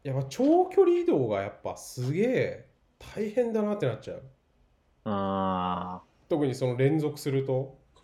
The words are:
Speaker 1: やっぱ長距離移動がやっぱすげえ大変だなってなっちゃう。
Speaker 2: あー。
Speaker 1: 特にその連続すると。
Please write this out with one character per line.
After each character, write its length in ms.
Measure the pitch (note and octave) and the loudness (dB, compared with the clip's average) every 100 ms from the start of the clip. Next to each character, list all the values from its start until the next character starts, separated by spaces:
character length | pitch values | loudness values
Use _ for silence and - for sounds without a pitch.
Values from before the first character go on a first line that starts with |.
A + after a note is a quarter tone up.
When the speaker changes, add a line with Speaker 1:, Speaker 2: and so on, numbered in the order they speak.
Speaker 1:
や 120 | C#3+ C3+ | -6 -4
っ 40 | |
ぱ 40 | C3+ | -4
長 380 | - C4+ E4+ F4+ | 0 4 6 4
距 180 | - | 4
離 140 | F4+ F4 | 4 4
移 80 | E4+ | 4
動 220 | F3 A#2+ | 2 2
が 140 | G2+ | 0
や 60 | G2 | -2
っ 120 | - | -6
ぱ 140 | G2 F2 | -8 -8
す 360 | - - B2 | -10 -6 -4
げ 100 | D#3+ | 0
え 460 | A#3 A3+ G2 F#2+ - _ _ - - | 2 2 0 -4 -14 _ _ -20 -12
大 160 | - G#3+ | -6 -2
変 220 | G#3+ A#3 | 0 2
だ 100 | A3 | 2
な 120 | G#3 | 0
っ 40 | G3+ | 0
て 80 | C3 | -2
な 80 | |
っ 60 | G#2+ | -4
ち 100 | - | -8
ゃ 40 | |
う。 80 | E2+ - - _ _ _ _ _ _ | -12 -14 -20 _ _ _ _ _ _
Speaker 2:
あ 960 | G#2+ G2+ G2 G2 F#2+ F#2 F2+ F2+ F2+ F2+ - _ - | -4 -2 0 0 0 0 -2 -2 -6 -10 -16 _ -4
ー。 40 | |
Speaker 1:
特 160 | D#3 C#3+ | 0 0
に 80 | |
そ 120 | B2 B2+ | 0 -2
の 100 | A#2+ | 2
連 220 | C3+ D#3 | 2 2
続 200 | D3+ D3 | -2 -4
す 120 | D3 | -2
る 160 | C3+ C3+ | -2 0
と。 320 | C3 C3+ - _ _ | -2 -4 -10 _ _